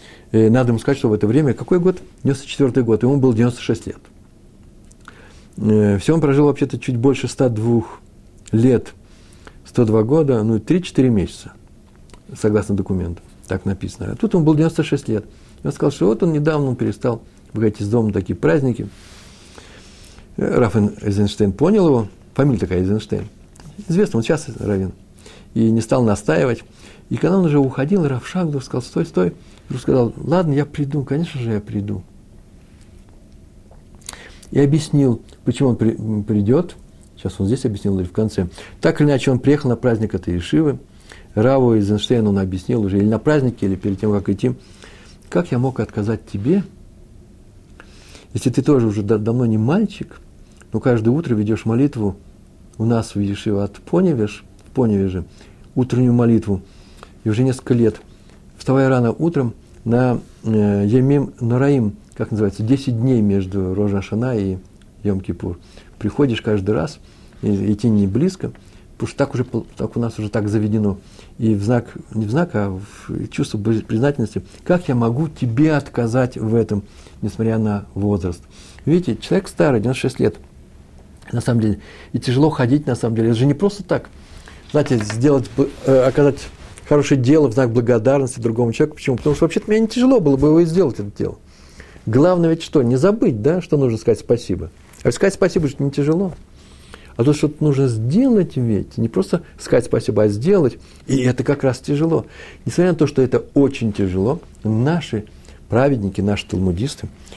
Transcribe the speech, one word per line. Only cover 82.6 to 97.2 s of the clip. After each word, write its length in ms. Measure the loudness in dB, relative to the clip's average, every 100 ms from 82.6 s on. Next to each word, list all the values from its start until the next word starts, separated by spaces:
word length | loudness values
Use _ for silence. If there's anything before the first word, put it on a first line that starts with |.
| 0 0 0
на 80 |
самом 220 | -2 -2 0
деле. 140 | 0
Это 80 | 2
же 80 | 2
не 80 |
просто 280 | 2 -2 -4
так. 260 | -4 -4 -4 -20 -20 -20 -20 -20 -4
Знаете, 260 | -2 0 0
сделать, 520 | -2 0 2 2 0 -2
б-, 120 | -2 -2
э, 180 | 2 4
оказать 360 | 4 4 2 2 -10 -18 -20 -18 0
хорошее 320 | 2 4 2
дело 280 | 4 4 4
в 40 |
знак 200 | 2 2
благодарности 680 | 2 2 2 4 2 0 -4
другому 320 | -4 0 -2
человеку. 240 | 0 -2 -2
Почему? 200 | -4 -2
Потому 180 | 0
что 100 | 0
вообще-то 240 | 0 0 0
мне 120 | 0
не 80 | 0
тяжело 320 | 2 4 4
было 160 | 4 4
бы 100 | 4
его 120 | 4
и 40 |
сделать, 360 | 4 2 0 0
это 100 | -10 -6
дело. 180 | -8 -8 -20 -20 -20 -20 -20 -12 0
Главное 440 | 4 4 4 2
ведь 120 | 0
что? 220 | 0 0
Не 100 | 2
забыть, 480 | 4 2 2 0 2
да, 180 | 0 0
что 160 | 0 0
нужно 220 | 2 0
сказать 220 | 0 0
спасибо. 500 | 0 -2 0 -6 -8 -16 -20 -6
А 80 | -4
сказать 240 | 0 0
спасибо 320 | 2 0 2 -2
же 80 | -2
не 100 | -4
тяжело. 420 | -2 0 0 -2 -6 -18 -20 -20 -20 -20 -20 -18
А 80 | 0